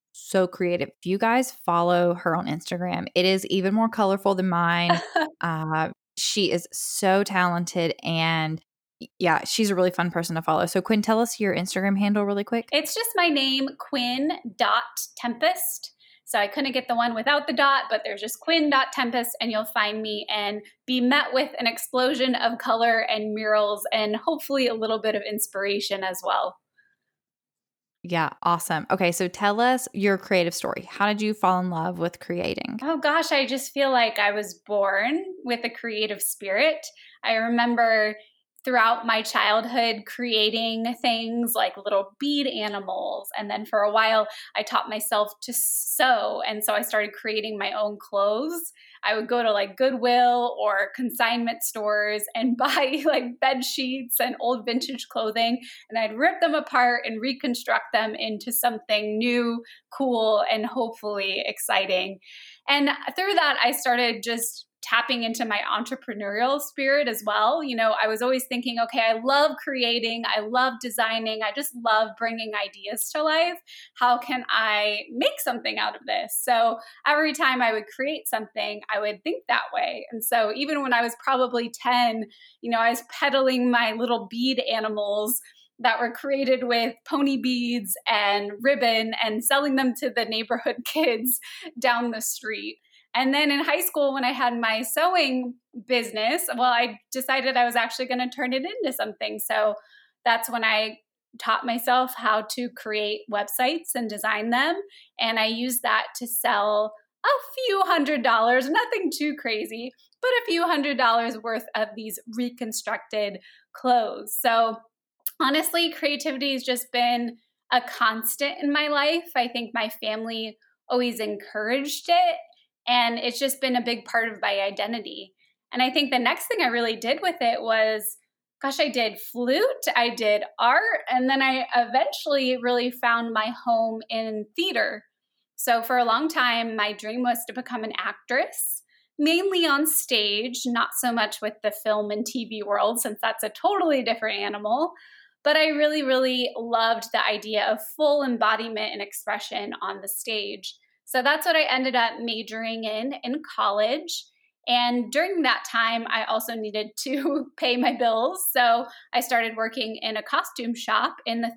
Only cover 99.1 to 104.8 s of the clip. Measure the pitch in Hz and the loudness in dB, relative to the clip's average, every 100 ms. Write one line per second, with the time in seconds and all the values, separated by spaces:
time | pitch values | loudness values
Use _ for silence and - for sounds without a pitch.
99.1 | - 214 214 - 220 214 208 - _ _ | -6 -8 -6 -2 2 2 0 -8 _ _
100.1 | _ 240 226 226 233 220 214 220 226 _ | _ 2 2 0 -2 2 2 0 -6 _
101.1 | _ _ - - 220 247 233 254 247 254 | _ _ -6 -2 0 0 -2 2 2 2
102.1 | 240 226 220 214 - 240 - 220 214 208 | 0 0 0 0 -6 -8 -8 -6 -4 -2
103.1 | 208 - 208 208 - 254 330 - 254 226 | -4 -4 -4 -2 0 0 0 -4 -4 -4
104.1 | 208 214 214 226 240 294 381 | -4 -2 -2 0 2 2 -2